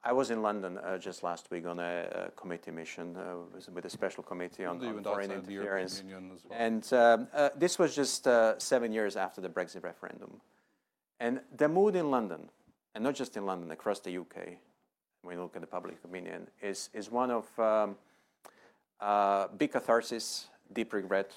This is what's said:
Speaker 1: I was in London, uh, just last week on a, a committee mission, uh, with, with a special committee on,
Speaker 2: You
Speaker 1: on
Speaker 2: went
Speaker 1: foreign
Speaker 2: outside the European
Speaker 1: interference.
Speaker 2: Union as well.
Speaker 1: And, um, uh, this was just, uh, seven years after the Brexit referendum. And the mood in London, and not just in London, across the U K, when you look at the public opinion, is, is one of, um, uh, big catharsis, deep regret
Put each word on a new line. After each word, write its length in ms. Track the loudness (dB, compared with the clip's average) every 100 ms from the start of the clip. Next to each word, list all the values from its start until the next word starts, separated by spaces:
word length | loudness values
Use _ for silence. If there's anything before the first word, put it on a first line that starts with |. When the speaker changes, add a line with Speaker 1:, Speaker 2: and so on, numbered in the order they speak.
Speaker 1:
I 80 | 2
was 200 | 2 2
in 100 | 0
London, 380 | 0 0 -4 -6
uh, 180 | -6 -6
just 260 | -6 -6
last 260 | -6 -6 -6
week 160 | -8 -6
on 140 | -4
a, 460 | -4 -4 -4 -6 -8
a 40 |
committee 400 | -10 -10 -10 -8
mission, 440 | -10 -10 -10 -10 -8
uh, 220 | -10 -10 -12
with, 160 | -16 -12
with 160 | -10 -10
a 40 |
special 320 | -4 -4 -4
committee 440 | -10 -8 -8 -6 -6
on, 160 | -4
Speaker 2:
You 80 | -6
Speaker 1:
on 40 | -6
Speaker 2:
went 100 | -4
Speaker 1:
foreign 260 | -2 -2
Speaker 2:
outside 140 | -6 -8
the 80 |
European 260 | -6 -2 -2
Speaker 1:
interference. 160 | -2 -8
Speaker 2:
Union 300 | -10 -14 -14 -16
as 80 |
well. 160 | -14 -2
Speaker 1:
And, 340 | 0 0 4
um, 340 | 8 10 8 4
uh, 160 | 2 2 4
this 240 | 0 4
was 160 | 2 4
just, 320 | 0 2 4
uh, 320 | 6 6 4
seven 320 | 2 2 2
years 240 | 0 0 0
after 240 | -4 -4
the 100 | -6
Brexit 320 | -4 -4 -6
referendum. 600 | -12 -12 -14 -14 -16 -20 _ _ _ _ _ _ _ _
And 180 | -2 -2 -6 2
the 140 | 4
mood 260 | 6 6 4
in 160 | 2
London, 380 | 2 0 -6 -12 _ _ _ _
and 80 | -2
not 140 | -2 0
just 220 | -4 -4
in 80 | -4
London, 260 | -4 -6
across 300 | -6 -4 -4
the 100 | -4
U 140 | -8 -8
K, 340 | -12 -14 -14 _ _ _ _ _ _
when 160 | -12 -8
you 40 |
look 140 | -8 -10
at 60 |
the 60 | -8
public 360 | -8 -8 -14
opinion, 460 | -12 -10 -8 -10 -12 _
is, 280 | -6 -6 -8
is 180 | -10 -4
one 220 | 0 0
of, 280 | 0 -4 0
um, 360 | 4 4 2 -2 _ _ _ _ -20 _ -20 _ _ _
uh, 460 | 2 4 6 4 2 0
big 160 | 0
catharsis, 760 | 0 4 4 4 -6 -4 -6 -10 _ _
deep 220 | -4 -2
regret 360 | -2 2 2 2